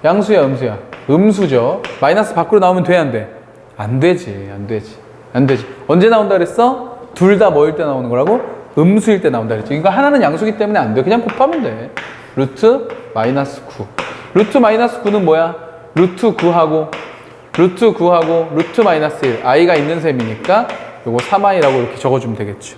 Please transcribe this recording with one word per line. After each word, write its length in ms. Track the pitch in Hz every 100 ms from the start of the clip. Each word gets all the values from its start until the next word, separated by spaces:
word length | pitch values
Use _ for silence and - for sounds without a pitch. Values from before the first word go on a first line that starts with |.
양수야, 400 | 156 196 208 196
음수야? 340 | 135 127 127 104 - - -
음수죠. 720 | 151 208 196 175 127 120 170 - -
마이너스 340 | 143 196 214
밖으로 260 | - 165 208
나오면 240 | 185 185
돼, 140 | 170 180
안 120 | 147
돼? 220 | 117 104 - - - - -
안 200 | 107 131
되지, 520 | 165 180 - 98 98
안 120 | 101 101
되지, 320 | 110 - - - - -
안 140 | 123 135
되지. 180 | 127 - - -
언제 220 | 165 220
나온다 240 | 226 202 190
그랬어? 640 | 170 - 240 - - - -
둘 240 | - 185 202
다 100 | 208
뭐일 280 | 147 151 156
때 80 |
나오는 260 | 151 135 123
거라고? 300 | 120 156 240 - - - -
음수일 460 | 165 214 214 196
때 80 | 160
나온다 240 | 120 110
그랬지. 140 | 110 107
그러니까 200 | 147 185
하나는 300 | 196 285 285
양수기 360 | 165 160 214 214
때문에 200 | 208 208
안 140 | 117
돼. 100 | 110
그냥 200 | 135 233
곱하면 400 | 226 - 269 330
돼. 280 | 196 110 120 - - - - -
루트 520 | 135 - 220 262 - - -
마이너스 500 | 113 113 139 135 -
구. 220 | - - 101 - - - -
루트 240 | 180 214 277
마이너스 420 | 226 220 240 -
구는 240 | 208 208
뭐야? 320 | 170 160 165 180 - - -
루트 400 | 160 185 180 226
구하고, 540 | - 170 170 160 156 151 - - - - - - -
루트 360 | 180 185 226
구하고, 560 | - 175 170 165 165 160
루트 280 | 151 170 -
마이너스 420 | 208 156 151 139
일. 160 | 135 113
I가 340 | 127 143 175 160
있는 240 | 147 165
셈이니까 680 | 160 127 113 107 - 202 240 - - - 120
요거 120 | 120
삼 240 | - 196
아이라고 300 | 202 190 143
이렇게 220 | 131 117 -
적어주면 400 | 139 131 117 107
되겠죠. 400 | 101 101 -